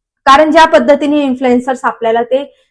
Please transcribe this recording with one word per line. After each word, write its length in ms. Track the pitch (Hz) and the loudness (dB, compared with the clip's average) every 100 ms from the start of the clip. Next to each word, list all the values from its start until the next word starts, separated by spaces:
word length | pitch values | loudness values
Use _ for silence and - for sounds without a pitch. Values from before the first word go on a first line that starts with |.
| _ _ | _ _
कारण 260 | 262 277 311 | 0 2 2
ज्या 140 | 320 | 2
पद्धतीने 560 | 320 320 240 285 294 294 | 2 2 2 0 0 -2
इन्फ्लुएन्सर्स 600 | 277 254 254 247 247 247 | -2 -2 -2 -2 -2 -6
आपल्याला 380 | 240 226 226 226 | -8 -6 -4 -4
ते 320 | 233 262 277 _ _ | -2 -4 -6 _ _